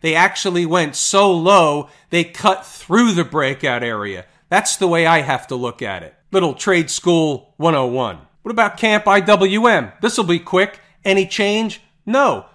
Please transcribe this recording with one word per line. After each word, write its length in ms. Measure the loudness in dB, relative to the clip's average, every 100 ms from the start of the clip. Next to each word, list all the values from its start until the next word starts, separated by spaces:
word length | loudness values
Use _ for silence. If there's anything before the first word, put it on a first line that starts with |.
they 120 | 0
actually 540 | 2 0 0 -4 -2 0
went 280 | 0 -2 -4
so 360 | -2 2 2
low, 580 | 2 4 4 4 0 -8 _ _
they 120 | -4
cut 400 | -4 -2 -2 -2
through 500 | -8 -20 0 2 4
the 100 | 2
breakout 580 | -2 -2 -4 -4 -4 -4
area. 440 | -4 -6 -8 -10 -16 _ _
That's 260 | -2 -2 -2
the 120 | 0
way 200 | 2 2
I 140 | 2
have 260 | 0 -6 -6
to 80 | -8
look 260 | -8 -8
at 220 | -10 -10
it. 100 | -14 _ _
Little 220 | 0 0
trade 380 | -2 0 0 0
school 640 | -4 0 2 2 -4 _ _
one 160 | 0
oh 140 | 0 0
one. 320 | -2 -6 -8 -18 _
What 80 | -8
about 260 | -2 -2 0
Camp 300 | 0 2 4
I 120 | 2
W 460 | 4 4 4 2 2
M? 280 | 2 -2 -4
This'll 240 | -4 -2
be 140 | -2 -2
quick. 420 | 0 0 0 -4 _ _
Any 220 | 0 0 0
change? 560 | -2 -2 -2 -4 -8 _ _ -2
No. 400 | 0 0 -2 -10